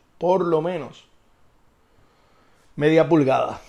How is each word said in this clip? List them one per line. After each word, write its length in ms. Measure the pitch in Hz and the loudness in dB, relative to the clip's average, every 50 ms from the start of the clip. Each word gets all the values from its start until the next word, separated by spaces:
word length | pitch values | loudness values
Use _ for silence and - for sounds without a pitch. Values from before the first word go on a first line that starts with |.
| _ _ _ - | _ _ _ -6
por 260 | 165 175 185 185 180 | -2 0 0 0 0
lo 180 | 170 165 156 | 0 -2 -2
menos, 440 | 156 175 185 165 131 117 - - _ _ _ _ _ _ _ _ _ _ _ _ _ _ _ _ _ _ _ _ _ _ _ _ _ _ _ _ _ _ _ _ _ _ - | -2 -4 -8 -8 -12 -14 -18 -20 _ _ _ _ _ _ _ _ _ _ _ _ _ _ _ _ _ _ _ _ _ _ _ _ _ _ _ _ _ _ _ _ _ _ -8
media 320 | - 147 156 160 160 156 147 | -2 0 2 4 4 4 4
pulgada. 540 | 170 156 139 131 131 127 120 - - - - | 2 2 2 2 0 0 -2 -4 -6 -12 -16